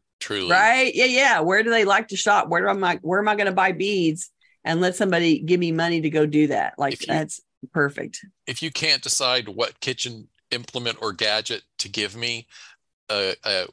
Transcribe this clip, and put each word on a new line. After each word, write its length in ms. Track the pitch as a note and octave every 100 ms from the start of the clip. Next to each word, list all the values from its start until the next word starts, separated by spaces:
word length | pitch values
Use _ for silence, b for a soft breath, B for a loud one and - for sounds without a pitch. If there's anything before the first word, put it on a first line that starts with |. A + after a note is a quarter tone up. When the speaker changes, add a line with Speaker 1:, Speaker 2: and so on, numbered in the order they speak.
| _ -
Speaker 1:
truly. 320 | - G#2 F2+
Speaker 2:
Right? 420 | F3+ G#3+ B3+ B3+
Yeah, 100 | -
yeah. 360 | B3+ B3+ C#4 G3
Where 220 | D#3+ G3
do 80 | A3+
they 140 | A3+
like 240 | G3+ G3 A3+
to 80 | G3
shop? 320 | G#3+ G3+ -
Where 200 | F3 G3
am 140 | G3
I, 160 | F#3 F3
where 180 | D#3+ F#3
am 80 | G#3
I 80 | G#3
gonna 160 | G3+
buy 180 | F#3 F#3+
beads 600 | E3+ G3 G3+ E3 D#3+ - _ _ _
and 160 | E3+ E3
let 160 | F#3 F3+
somebody 420 | G3 E3+ E3+ D#3
give 220 | D#3+ F3+
me 100 | F3
money 300 | D#3+ E3+ E3+
to 100 | D#3
go 160 | D#3 D3+
do 220 | D3+ D3+
that? 260 | A#2 D2+ -
Like, 180 | C#3
Speaker 1:
If 60 | C#3+
you, 40 | -
Speaker 2:
that's 320 | D#3+ D3+ - _ _ -
perfect. 520 | E3+ C#3+ - - - - _ -
Speaker 1:
if 160 | B2
you 80 | D#3+
can't 320 | - D#3 D3
decide 460 | C3+ - C3 B2+ G#2+
what 320 | G2 A#2 -
kitchen 480 | - B2+ B2 A2+ - _ -
implement 500 | A#2+ A#2+ B2+ A#2+ A2+
or 100 | A2
gadget 500 | F2+ G#2+ G#2+ - A2 - -
to 100 | G2+
give 280 | G#2 G#2 A2
me, 300 | A#2+ A#2 - B B B _ _ -
a, 240 | G#2 F#2+ -
a, 220 | A2 F#2+ -